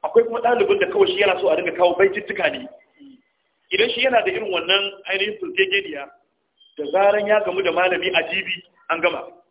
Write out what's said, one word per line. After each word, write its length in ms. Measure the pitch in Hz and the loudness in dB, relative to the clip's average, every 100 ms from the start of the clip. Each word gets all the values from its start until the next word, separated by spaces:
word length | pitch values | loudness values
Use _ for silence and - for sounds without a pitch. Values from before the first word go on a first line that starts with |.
| - | 2
Akwai 180 | - - | 2 2
kuma 140 | 226 | 0
ɗalibin 380 | - 233 190 196 | 0 2 2 2
da 80 | 190 | 0
kawai 200 | 202 185 | 2 2
shi 120 | 185 | 4
yana 180 | 202 180 | 0 2
so 100 | 190 | 0
a 60 | 160 | 0
dinga 160 | 180 160 | -2 2
kawo 180 | 175 170 | 2 4
baitittuka 520 | 196 202 - 214 165 | 2 2 -8 -2 -2
ne. 160 | - - - _ _ - - _ _ _ _ _ | -4 -12 -18 _ _ -20 -20 _ _ _ _ _
Idan 180 | 185 233 | -2 0
shi 120 | 240 | 0
yana 200 | 262 240 190 | 2 2 0
da 60 | |
irin 200 | 185 208 | -4 -4
wannan 400 | 180 165 196 202 196 - | -4 0 0 0 -10 -6
ainihin 280 | 190 208 214 | -4 -4 -4
furgegeniya, 720 | 180 185 190 196 180 151 139 _ _ _ _ _ _ - | -8 -2 0 0 -4 -10 -12 _ _ _ _ _ _ -10
da 80 | 147 | -2
zaran 360 | 170 202 208 202 | 4 4 4 2
ya 120 | 214 | 2
gamu 180 | 196 185 | 2 -2
da 80 | 180 | 0
malami 400 | 165 185 180 175 | 2 0 0 0
adibi, 500 | 165 165 180 185 180 - _ _ | 0 -2 -6 -6 -10 -14 _ _
an 120 | 165 | 0
gama. 220 | 170 147 - - _ | 0 -2 -12 -18 _